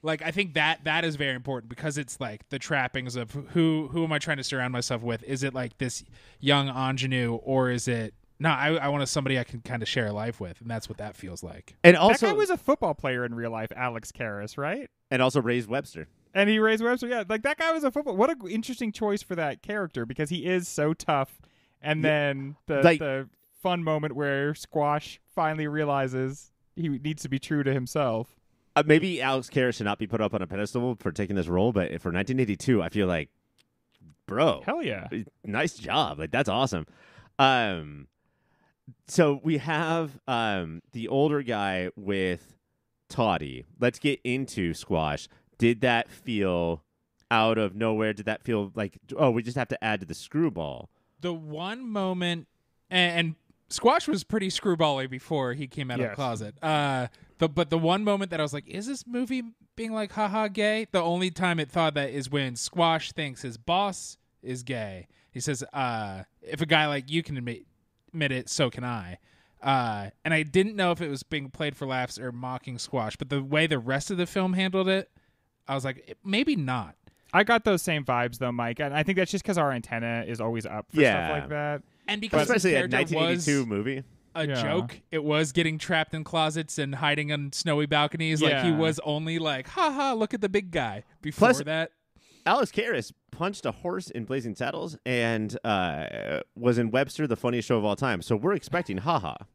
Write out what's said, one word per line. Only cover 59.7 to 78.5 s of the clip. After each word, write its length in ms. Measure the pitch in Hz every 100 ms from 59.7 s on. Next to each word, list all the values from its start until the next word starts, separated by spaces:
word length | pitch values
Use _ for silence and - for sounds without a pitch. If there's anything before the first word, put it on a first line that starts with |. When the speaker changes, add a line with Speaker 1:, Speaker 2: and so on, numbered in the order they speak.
| -
Speaker 1:
being 160 | 226
like, 200 | 220 208
'Ha 140 | - 208
ha, 180 | 214 214
gay'?" 400 | 196 208 214 220
The 100 | 190
only 280 | 170 175 185
time 300 | 170 185 165
it 100 | 143
thought 240 | 175 160 147
that 140 | 139
is 180 | 139 131
when 260 | 143 131 120
Squash 560 | - 175 165 160 -
thinks 300 | - 147 123
his 160 | 131 113
boss 600 | - 175 202 180 - - _ _
is 220 | 123 127
gay. 440 | 123 123 107 92 87 _ _
He 80 | 127
says, 200 | 120 131 135
uh, 500 | 143 127 113 104 95 95 _
"If 200 | - 147
a 40 | 156
guy 220 | 160 151
like 220 | 143 135
you 100 | 160
can 160 | 160 139
admit, 280 | 120 117 - _ _ _ _
admit 180 | 160 143
it, 160 | 127 -
so 200 | - 131
can 160 | - 123
I." 320 | 117 90 90 _ _ _ _
Uh, 500 | 131 135 120 107 101 _
and 100 | 151
I 100 | 160
didn't 340 | 156 180 202 208
know 140 | 180
if 80 | 170
it 80 | 165
was 120 | 135
being 260 | - 151 135
played 260 | - 151 135
for 100 | 135
laughs 320 | 131 123 -
or 140 | 127
mocking 460 | 120 127 127 - 123
Squash, 400 | - 131 110 -
but 100 | 135
the 140 | 143
way 240 | 135 151 160
the 100 | 143
rest 320 | 117 135 -
of 60 | 185
the 100 | 175
film 280 | 202 185
handled 340 | 185 190 190 185
it, 240 | 190 - _ _ _ _ _ -
I 80 | 135
was 80 |
like, 340 | 135 131 - -
"Maybe 320 | 196 202 285 254
not." 400 | 131 127 87 - - _ _
Speaker 3:
I 120 | 175
got 200 | 208 233
those 200 | 220 180
same 200 | - 151
vibes, 360 | 135 123 120 117
though, 120 | 127